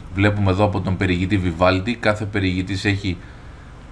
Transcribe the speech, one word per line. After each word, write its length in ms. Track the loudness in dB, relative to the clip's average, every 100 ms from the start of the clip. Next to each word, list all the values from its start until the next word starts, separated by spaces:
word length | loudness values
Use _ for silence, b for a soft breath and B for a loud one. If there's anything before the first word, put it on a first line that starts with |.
| -8
Βλέπουμε 380 | 2 2 4 2
εδώ 120 | 4
από 180 | 2 2
τον 160 | -2 0
περιηγητή 560 | 2 2 2 2 0 2
Vivaldi, 320 | 4 4 0 -2
κάθε 260 | 0 0 -2
περιηγητής 600 | -2 0 0 -2 -2 0
έχει 320 | 0 -2 -6 B B B B B B B